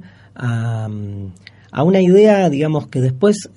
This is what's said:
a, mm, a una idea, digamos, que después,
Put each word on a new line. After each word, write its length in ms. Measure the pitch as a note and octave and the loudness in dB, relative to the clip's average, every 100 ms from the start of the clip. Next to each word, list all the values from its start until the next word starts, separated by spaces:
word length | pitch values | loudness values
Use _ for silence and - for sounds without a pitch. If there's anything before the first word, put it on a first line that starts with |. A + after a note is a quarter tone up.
| - _ _ - | -14 _ _ -10
a, 520 | B2 A#2 A#2 A2+ A2 | -8 -6 -6 -6 -8
mm, 460 | G#2+ G2+ G2+ F#2+ F2 - _ _ | -10 -12 -12 -14 -16 -20 _ _
a 120 | B2 | -2
una 180 | D#3 F#3+ | 0 2
idea, 480 | F3+ F#3+ G#3+ G3+ F3+ | 4 6 6 4 2
digamos, 380 | C#3 D#3 D3+ C3 | 0 -2 -2 -4
que 140 | C3+ | -2
después, 480 | C3 C3 G3+ G#3 - | -2 0 0 0 -6